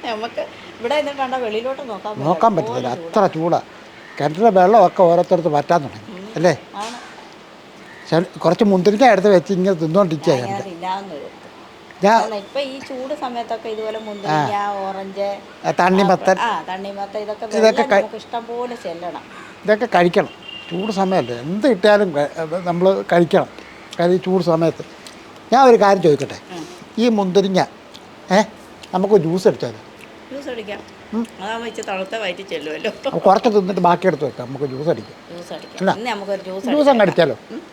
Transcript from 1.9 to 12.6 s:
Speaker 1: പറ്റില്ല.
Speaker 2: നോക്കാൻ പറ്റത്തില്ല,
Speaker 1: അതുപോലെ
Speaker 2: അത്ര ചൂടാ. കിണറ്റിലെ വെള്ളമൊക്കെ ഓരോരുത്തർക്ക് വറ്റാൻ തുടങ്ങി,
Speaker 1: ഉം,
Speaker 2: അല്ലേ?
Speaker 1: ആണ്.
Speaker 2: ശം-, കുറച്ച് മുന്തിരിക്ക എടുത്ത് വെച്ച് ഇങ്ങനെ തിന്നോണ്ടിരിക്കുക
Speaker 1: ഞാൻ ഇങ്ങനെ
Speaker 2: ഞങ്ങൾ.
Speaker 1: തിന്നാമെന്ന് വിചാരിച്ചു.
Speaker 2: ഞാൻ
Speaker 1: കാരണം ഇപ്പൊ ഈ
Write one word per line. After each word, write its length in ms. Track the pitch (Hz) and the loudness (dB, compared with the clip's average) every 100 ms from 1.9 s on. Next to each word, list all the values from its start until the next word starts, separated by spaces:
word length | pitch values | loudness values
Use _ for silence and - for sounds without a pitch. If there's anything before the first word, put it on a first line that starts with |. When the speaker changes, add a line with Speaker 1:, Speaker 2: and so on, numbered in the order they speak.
| - 214 | -10 -10
Speaker 1:
പറ്റില്ല. 160 | 123 139 | -4 -2
Speaker 2:
നോക്കാൻ 260 | 180 226 180 | 2 2 0
പറ്റത്തില്ല, 320 | - 127 123 | -4 -6 -6
Speaker 1:
അതുപോലെ 320 | 123 165 220 | -8 -2 0
Speaker 2:
അത്ര 140 | 185 160 | 0 0
ചൂടാ. 240 | 165 156 - - - - - - | -2 -2 -4 -20 -20 -20 -20 -6
കിണറ്റിലെ 320 | 143 160 233 185 | -4 2 4 6
വെള്ളമൊക്കെ 420 | 180 226 180 - 175 | 6 8 6 6 4
ഓരോരുത്തർക്ക് 420 | 170 175 180 165 147 | 4 2 2 2 0
വറ്റാൻ 240 | 147 170 | 2 0
തുടങ്ങി, 280 | 131 - - 180 | 0 -12 -16 -16
Speaker 1:
ഉം, 140 | 202 151 | -10 0
Speaker 2:
അല്ലേ? 160 | 170 135 - 202 | 0 0 -8 -12
Speaker 1:
ആണ്. 140 | 220 240 - - - - - - - - - - - | -10 -12 -16 -20 -20 -20 -20 -20 -20 -20 -20 -20 -2
Speaker 2:
ശം-, 280 | 156 180 - | 0 0 0
കുറച്ച് 220 | 165 170 208 | 0 4 4
മുന്തിരിക്ക 320 | 190 180 208 262 | 4 4 6 6
എടുത്ത് 160 | 190 202 180 | 6 6 4
വെച്ച് 160 | 151 185 | 4 0
ഇങ്ങനെ 180 | 185 175 | 0 0
തിന്നോണ്ടിരിക്കുക 520 | 160 175 190 151 170 | 0 2 2 0 0
Speaker 1:
ഞാൻ 60 | 135 | 0
ഇങ്ങനെ 140 | 123 | -2
Speaker 2:
ഞങ്ങൾ. 160 | 196 196 | -8 -10
Speaker 1:
തിന്നാമെന്ന് 460 | 165 185 196 196 147 | -10 -8 -8 -8 -14
വിചാരിച്ചു. 920 | 127 - - - - - - - 196 | -16 -18 -20 -20 -20 -20 -20 2 4
Speaker 2:
ഞാൻ 160 | 226 | 4
Speaker 1:
കാരണം 160 | 226 208 | 2 -6
ഇപ്പൊ 160 | 196 | -6
ഈ 160 | 269 | -6